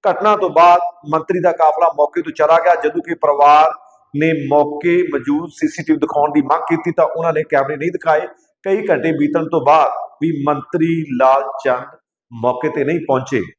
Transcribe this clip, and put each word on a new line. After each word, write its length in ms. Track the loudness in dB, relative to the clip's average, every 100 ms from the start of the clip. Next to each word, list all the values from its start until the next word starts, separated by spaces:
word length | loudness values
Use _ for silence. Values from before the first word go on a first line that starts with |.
| -2
ਘਟਨਾ 260 | 0 0 0
ਤੋਂ 140 | 2
ਬਾਅਦ 300 | 6 6 6 2 -8 -4
ਮੰਤਰੀ 300 | -4 -2 -2
ਦਾ 120 | 0
ਕਾਫਲਾ 360 | 2 2 2 0
ਮੌਕੇ 340 | 2 -2 -2
ਤੋਂ 100 | -8
ਚਲਾ 260 | -2 2 4
ਗਿਆ। 160 | 4
ਜਦੋਂ 280 | 0 0 -6
ਕਿ 120 | -8
ਪਰਿਵਾਰ 560 | -4 -2 4 6 6 4 0 -18 _ _ -2
ਨੇ 160 | -2 -2 0
ਮੌਕੇ 540 | 2 0 -2 0 0
ਮੌਜੂਦ 480 | 0 -4 -2 -4 -4
ਸੀ 140 | -6 -6
ਸੀ 160 | -6
ਟੀ 80 | -4
ਵੀ 60 | -2
ਦਿਖਾਉਣ 340 | 0 0 0
ਦੀ 100 | 0
ਮੰਗ 200 | 0 -2
ਕੀਤੀ 300 | 0 -4 -2
ਤਾਂ 120 | 0
ਉਹਨਾਂ 280 | -2 0 -2
ਨੇ 100 | -2
ਕੈਮਰੇ 340 | 0 0 0 -4
ਨਹੀਂ 160 | -6
ਦਿਖਾਏ। 280 | -4 0 0 -2 -16 _ _
ਕਈ 220 | -4 -2 0
ਘੰਟੇ 220 | -2 0
ਬੀਤਣ 320 | 0 0 -2
ਤੋਂ 160 | -2 -2 2
ਬਾਅਦ 240 | 4 2 -2 -12 _
ਵੀ 220 | -4 -2 -2
ਮੰਤਰੀ 580 | -4 -4 -2 -2 -2 -4 0
ਲਾਲ 220 | 2 2 0 -6
ਚੰਦ 340 | -4 -4 -6 -20 _ _ _
ਮੌਕੇ 360 | -4 -4 -2 -4
ਤੇ 160 | -4
ਨਹੀਂ 160 | -4 -4
ਪਹੁੰਚੇ। 420 | -2 -2 -2 -6 -6